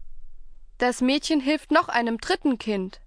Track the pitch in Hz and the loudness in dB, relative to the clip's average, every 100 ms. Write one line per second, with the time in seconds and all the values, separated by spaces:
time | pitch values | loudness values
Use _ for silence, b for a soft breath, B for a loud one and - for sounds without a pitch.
0 | - - - - - - - - 247 240 | -10 -8 -10 -10 -12 -14 -16 0 0 2
1 | 254 285 - 311 262 302 - 311 349 240 | 2 2 2 2 2 0 2 2 4 0
2 | 233 226 - 359 302 240 - 202 185 - | 0 -2 -2 0 0 0 -2 -4 -4 -10